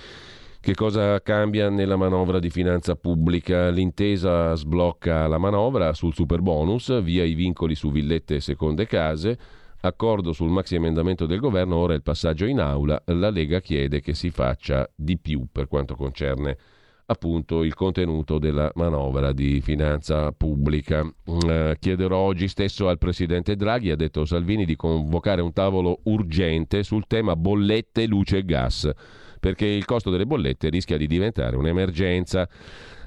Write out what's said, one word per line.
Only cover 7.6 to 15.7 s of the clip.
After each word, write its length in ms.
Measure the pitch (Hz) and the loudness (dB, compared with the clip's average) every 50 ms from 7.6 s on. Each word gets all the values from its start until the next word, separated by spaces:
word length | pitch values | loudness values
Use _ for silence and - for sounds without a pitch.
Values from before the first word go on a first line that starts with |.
| 82 80 78 | -2 -2 -2
su 160 | 78 - 78 | -2 -2 -2
villette 460 | 71 76 73 73 82 80 - - 78 | 0 0 0 0 0 -2 -2 -2 -4
e 40 | 71 | -4
seconde 440 | - - 71 - 78 78 76 78 110 | -2 -4 -4 -2 -2 -2 0 -2 -2
case, 520 | - - 92 80 78 78 78 82 110 123 - - - - - - - - - | 0 0 0 0 0 -2 -2 -2 -4 -4 -6 -10 -20 -20 -20 -20 -20 -12 -4
accordo 520 | - 90 - - 110 113 110 101 90 85 80 | -4 -4 -2 0 0 0 0 0 -2 -4 -2
sul 160 | - 85 82 | -2 0 0
maxi 260 | 90 95 92 - 90 | 0 0 0 -2 -2
emendamento 500 | 85 82 82 80 80 82 90 90 - 87 | 0 0 0 0 0 0 0 0 0 -2
del 140 | 78 87 104 | -2 -2 0
governo, 380 | 135 143 101 92 92 92 87 | 0 0 0 0 0 2 0
ora 160 | 82 87 87 82 | 0 2 0 0
il 80 | 73 | -2
passaggio 440 | - - 82 - - 82 80 76 98 | -2 -4 -4 0 0 -2 0 0 0
in 140 | 120 139 123 | 0 0 0
aula. 420 | 82 71 71 71 73 73 76 - - | 0 0 0 0 0 0 0 -2 -2
La 240 | - 85 87 92 107 | -2 0 0 0 0
Lega 320 | 107 87 78 73 80 85 | 0 0 0 0 -2 -2
chiede 400 | - - 80 71 69 69 71 73 | -2 -2 -2 0 0 0 -2 -2
che 120 | - - 73 | -2 -2 -4
si 160 | - - 87 | -2 -4 -4
faccia 600 | - - 65 62 65 - - - 69 67 65 - _ | -2 0 0 -2 -2 -4 -4 -2 0 0 -2 -2 _
di 240 | - 73 78 90 | -6 -2 -2 -2
più 280 | 82 - 78 76 69 64 - | -2 -2 -4 -4 -4 -4 -6
per 180 | - 73 69 | -6 -6 -4
quanto 280 | - | -2